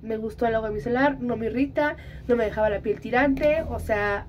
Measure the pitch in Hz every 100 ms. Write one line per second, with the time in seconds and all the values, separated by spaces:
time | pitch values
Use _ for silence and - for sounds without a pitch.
0 | 220 220 220 - 233 220 220 214 240 247
1 | 285 277 247 226 226 226 277 311 294 311
2 | - - - 240 214 220 214 196 220 202
3 | 226 240 285 277 302 311 320 233 - 208
4 | 208 202